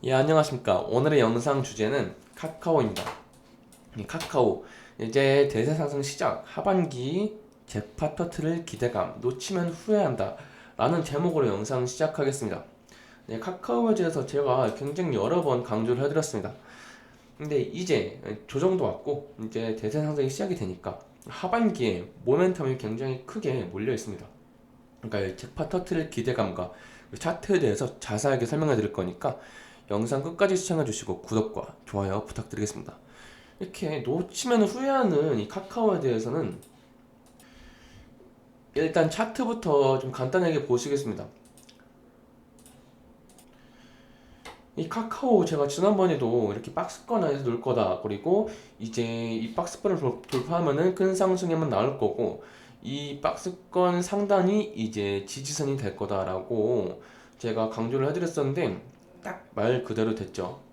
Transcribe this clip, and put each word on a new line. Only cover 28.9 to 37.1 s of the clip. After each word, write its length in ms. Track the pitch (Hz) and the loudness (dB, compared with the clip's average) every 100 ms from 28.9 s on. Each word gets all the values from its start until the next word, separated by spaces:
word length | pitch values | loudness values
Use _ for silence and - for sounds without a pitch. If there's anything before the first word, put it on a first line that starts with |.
거니까 460 | - 90 90 143 - - - - - - | -2 -4 -4 -6 -6 -12 -20 -20 -20 -6
영상 320 | 101 117 135 | -2 0 -2
끝까지 320 | 143 170 202 185 | -4 0 2 2
시청해 280 | - 165 | 0 0
주시고 380 | 131 104 - 92 | 0 -4 -6 -8
구독과 540 | - 110 107 - - - | -2 0 0 -4 -10 -14
좋아요 400 | - 101 98 98 | -8 -4 -2 -2
부탁드리겠습니다. 720 | 107 - 90 104 104 - - - - - - - - - | -6 -10 -10 -6 -6 -6 -14 -18 -20 -20 -20 -20 -20 -14
이렇게 400 | 190 - 160 151 | -12 -6 -6 -4
놓치면 640 | 120 160 180 - 254 240 | -2 -2 -4 -6 2 4
후회하는 760 | 202 247 269 269 220 151 156 123 | 4 2 0 2 4 4 4 0
이 80 | 104 | -2
카카오에 540 | 190 190 - 226 180 | -6 -8 0 2 2
대해서는 600 | 135 113 110 143 120 90 - - - - - | 2 0 -2 -4 -4 -8 -16 -20 -20 -20 -20